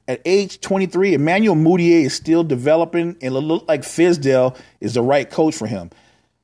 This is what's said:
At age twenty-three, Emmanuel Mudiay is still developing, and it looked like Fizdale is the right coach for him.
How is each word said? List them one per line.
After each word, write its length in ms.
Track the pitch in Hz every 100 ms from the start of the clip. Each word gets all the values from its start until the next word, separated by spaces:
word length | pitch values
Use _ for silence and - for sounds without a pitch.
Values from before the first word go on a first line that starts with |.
| -
At 140 | 127 160
age 360 | 190 196 -
twenty-three, 520 | - 196 190 170 196
Emmanuel 420 | 151 151 185 220 160
Mudiay 500 | 160 180 170 170 131
is 100 | -
still 280 | - 165
developing, 720 | 165 127 131 160 165 175 170 170
and 140 | 127 131
it 40 |
looked 280 | 151 165 -
like 140 | 151
Fizdale 760 | - - 175 170 139 131 127 131 - -
is 140 | 104 120
the 80 |
right 260 | 120 143 127
coach 260 | - 160 151
for 120 | 214
him. 240 | 101 85 - _ _ _ _